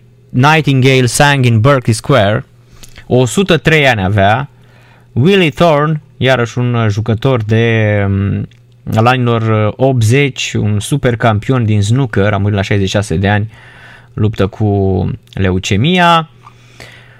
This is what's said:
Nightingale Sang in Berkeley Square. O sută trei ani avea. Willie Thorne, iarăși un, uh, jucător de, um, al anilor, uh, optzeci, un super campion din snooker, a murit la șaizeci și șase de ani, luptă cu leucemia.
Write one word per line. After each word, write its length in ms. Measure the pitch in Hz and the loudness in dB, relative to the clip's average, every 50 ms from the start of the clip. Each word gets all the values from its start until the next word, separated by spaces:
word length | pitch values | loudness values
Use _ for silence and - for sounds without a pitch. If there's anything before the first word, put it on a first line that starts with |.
| _ _ _ _ _ _ | _ _ _ _ _ _
Nightingale 760 | - 127 131 151 160 160 143 143 135 131 123 135 135 131 127 | -2 0 2 2 2 2 2 0 2 2 2 2 4 2 2
Sang 400 | 120 - - 147 143 139 139 123 | 0 2 2 2 2 2 2 2
in 140 | 120 117 110 | 2 2 2
Berkeley 360 | 107 139 143 131 - 120 110 | 2 2 2 2 0 -2 -2
Square. 500 | - - - 143 120 98 101 107 127 - _ _ _ _ _ - - - - - - - - | -2 0 0 2 2 2 2 0 -2 -4 _ _ _ _ _ -20 -20 -20 -20 -20 -18 -6 -2
O 180 | 120 123 127 | 0 0 0
sută 320 | 117 - 196 202 - 175 151 | 0 0 -2 0 2 0 0
trei 300 | - 165 160 156 143 131 | 2 2 2 2 2 2
ani 160 | 123 104 92 | 2 0 0
avea. 460 | 95 104 104 95 101 110 127 139 - _ _ - _ _ - _ _ _ _ _ _ | 0 0 2 2 2 2 0 -2 -6 _ _ -20 _ _ -20 _ _ _ _ _ _
Willie 380 | - 113 131 185 202 190 180 147 | -2 0 2 2 4 2 2 0
Thorne, 520 | - - 175 170 151 143 147 156 156 151 - - - - | 0 2 2 2 2 2 0 0 -2 -4 -8 -12 -8 -4
iarăși 400 | 120 131 131 123 117 113 - 123 | 0 0 0 0 0 -2 -4 -4
un, 160 | 123 123 120 | -2 -2 0
uh, 160 | 117 113 107 | 0 0 0
jucător 540 | 98 110 110 120 110 110 - 135 131 113 107 | -2 -2 -2 -2 -2 -2 0 0 0 0 0
de, 600 | 104 110 113 117 117 113 113 107 107 104 101 101 98 | 0 0 0 2 2 0 0 0 0 0 0 0 0
um, 400 | 98 98 98 98 98 101 - - - - - _ _ _ - - 98 | -2 -2 -2 -2 -4 -4 -6 -10 -14 -20 -20 _ _ _ -10 -4 -2
al 100 | 107 113 | 0 2
anilor, 600 | 120 127 127 120 120 117 113 110 110 110 107 107 104 | 2 0 0 0 0 0 0 0 0 0 0 0 -2
uh, 60 | - | -2
optzeci, 800 | - 127 135 131 123 110 104 123 143 143 135 123 - - - - | 0 0 0 0 2 2 2 2 2 0 0 -2 -6 -8 -6 -4
un 260 | 117 110 104 107 101 | -4 -2 -2 -2 -4
super 360 | - - 147 139 - 127 117 | -4 -4 -4 -2 -2 -2 -2
campion 500 | 110 - 117 107 104 - - 131 127 117 | 0 0 0 0 0 0 -2 -2 0 0
din 160 | 107 107 104 | 0 0 0
snooker, 520 | 101 104 120 135 139 110 - 101 98 104 104 | 0 0 0 0 0 -2 -2 -2 0 0 0
a 40 | 98 | -2
murit 180 | 98 104 104 | -2 -2 -2
la 60 | 98 | -2
șaizeci 260 | 95 - 107 98 95 92 | -2 -2 -2 -2 -2 -2
și 80 | - | -2
șase 220 | 104 98 - 101 101 | -2 -4 -2 -2 -2
de 100 | 101 98 | 0 0
ani, 240 | 104 104 104 107 - - - - - - - - - - - - - | 0 0 -2 -4 -10 -16 -20 -20 -20 -20 -20 -20 -20 -20 -20 -14 -6
luptă 340 | - 104 107 107 - 98 95 | -4 -2 -2 -2 -2 -4 -4
cu 640 | - - 110 104 101 101 98 95 95 95 95 95 - - _ - - | -2 -2 -2 -2 0 0 0 0 -2 -2 -2 -4 -6 -10 _ -12 -8
leucemia. 960 | - 95 92 92 92 95 - 104 95 127 165 185 180 175 170 170 165 156 - _ _ - - - - - - - - - - - - - - - | -4 -2 -2 -2 -2 -2 -2 -2 0 0 0 0 0 2 2 2 0 -2 -4 _ _ -20 -20 -20 -20 -20 -20 -20 -20 -20 -20 -20 -20 -20 -20 -20